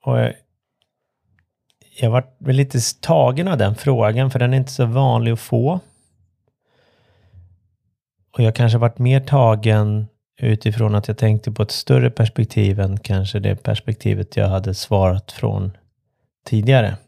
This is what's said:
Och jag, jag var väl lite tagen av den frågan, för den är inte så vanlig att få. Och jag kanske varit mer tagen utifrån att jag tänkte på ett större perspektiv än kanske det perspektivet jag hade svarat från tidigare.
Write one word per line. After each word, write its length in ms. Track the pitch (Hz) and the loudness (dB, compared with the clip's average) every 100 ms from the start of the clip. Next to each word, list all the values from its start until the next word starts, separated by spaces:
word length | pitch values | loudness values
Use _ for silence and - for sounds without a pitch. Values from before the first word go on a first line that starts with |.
Och 140 | - 123 | -2 -2
jag, 160 | 60 - _ _ _ _ _ _ _ _ _ _ _ _ _ _ _ - | -2 -4 _ _ _ _ _ _ _ _ _ _ _ _ _ _ _ -2
jag 100 | 117 | 0
var 140 | 120 127 _ | 0 -2 _
väl 180 | - 131 | -2 0
lite 220 | 139 127 113 - | 0 -2 -4 -8
tagen 480 | - 160 127 131 180 | -2 2 2 0 -4
av 100 | 156 | 0
den 160 | 98 | -2
frågan, 560 | 107 - 127 107 113 131 | -2 -2 0 0 0 -2
för 80 | 123 | 0
den 160 | 123 | 0
är 40 | 131 | 0
inte 140 | 131 | -2
så 140 | - 120 | -2 -2
vanlig 460 | 120 135 117 117 | 0 2 2 0
att 80 | 113 | -4
få. 400 | - 120 127 180 - _ _ _ _ _ _ _ _ _ _ _ _ _ _ - - _ _ _ _ _ _ _ _ | -2 -2 0 -4 -8 _ _ _ _ _ _ _ _ _ _ _ _ _ _ -20 -20 _ _ _ _ _ _ _ _
Och 80 | - | 0
jag 140 | 113 | 0
kanske 240 | - 117 113 | 4 2 4
varit 200 | 117 - | 2 2
mer 220 | 123 135 | 2 2
tagen 840 | 135 139 117 107 110 107 107 104 107 _ _ _ | 2 4 4 4 2 2 2 -2 -4 _ _ _
utifrån 540 | 113 107 - 107 107 | -2 0 0 0 0
att 140 | 104 - | 0 -2
jag 100 | 107 | -2
tänkte 340 | 113 107 - | 0 0 -2
på 100 | 107 | -4
ett 80 | 107 | -4
större 400 | - - 127 123 | -4 0 2 2
perspektiv 720 | - 110 - 110 - 101 98 | 0 -2 0 -2 0 0 0
än 180 | 95 98 | -2 -4
kanske 400 | - 95 95 104 | -4 -2 -2 -4
det 240 | 101 98 | -2 -4
perspektivet 760 | - 104 - 107 - 101 98 - | -4 -4 -4 -4 -2 -2 -4 -2
jag 120 | 101 | 0
hade 260 | 95 92 | 0 -4
svarat 580 | 95 - 101 95 92 - | -8 -2 2 2 0 -6
från 440 | - - 101 95 92 _ _ _ _ _ _ | -6 -4 -4 -6 -8 _ _ _ _ _ _
tidigare. 520 | - 110 107 135 104 95 | -4 -2 2 2 2 -4